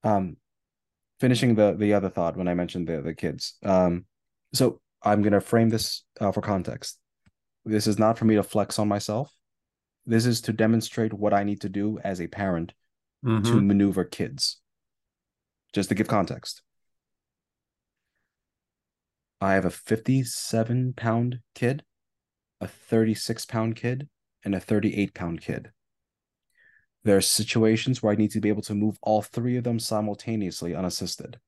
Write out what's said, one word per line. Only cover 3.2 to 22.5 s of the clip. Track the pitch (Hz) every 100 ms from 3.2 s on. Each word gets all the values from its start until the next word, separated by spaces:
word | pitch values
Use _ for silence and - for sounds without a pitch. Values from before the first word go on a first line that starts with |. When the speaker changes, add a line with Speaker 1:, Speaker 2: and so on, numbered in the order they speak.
| 82 71 - -
Speaker 1:
Um, | 104 92 90 87 - _ _ _ _
so | 139 127 - _ _
I'm | 104 104
gonna | 104 101
frame | - 117 113
this, | 110 - - _ -
uh, | 101
for | 98
context. | 101 98 87 - - - _ _ _ _ _ _ -
This | 107 110
is | 104
not | 110 113
for | 113
me | 107
to |
flex | 98 107 98 -
on | 104
myself. | 101 - 107 143 _ _ _ _ _ _ _ -
This | 113 120
is | 117
to | -
demonstrate | 104 110 113 110 - 110
what | 104 104
I | 101 101
need | 101
to | 101
do | 98 104 110
as | 98 90
a | 85
parent | - 98 85 85 _ _ _ _ _
to | 127
Speaker 2:
Mm-hmm. | 110 110 117 101
Speaker 1:
maneuver | 101 98 95
kids. | 90 - 98 - - - _ _ _ _ _ _ _ _ _ _ _
Just | - 95
to | 98
give | 107
context. | 107 92 62 - - _ _ _ _ _ _ _ _ _ _ _ _ _ _ _ _ _ _ _ _ _ _ _ _ _ _ _ _
I | 98
have | 95
a | 92
fifty-seven | - - 113 - 135 123 - - 117 113 123 127 127
pound | 117 113 120 123 _ -
kid, | 120 143 _ _ _ _ _ _ _